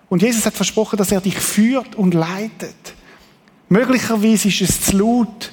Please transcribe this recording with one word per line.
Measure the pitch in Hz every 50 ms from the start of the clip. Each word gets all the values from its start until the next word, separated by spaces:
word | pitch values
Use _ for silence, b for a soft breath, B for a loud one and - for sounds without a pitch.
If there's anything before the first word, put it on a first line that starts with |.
| b b
Und | 185 170
Jesus | 196 247 240 220 -
hat | 214
versprochen, | - - 190 - - 220 214 - - 202
dass | 190 -
er | 214 185
dich | 180 196 - 139
führt | - - - 208 214 233 269 262 220 - -
und | 220 190 180
leitet. | 170 165 160 170 190 196 220 220 - - 170 - - _ - - - b b b b b b b b b b b b _ _ -
Möglicherweise | 180 220 254 240 254 226 - - 226 214 202 226 220 196 - 196
ist | 175 -
es | 190 160 - -
zu | - - 202 196
laut | 208 226 240 247 226 - - - - -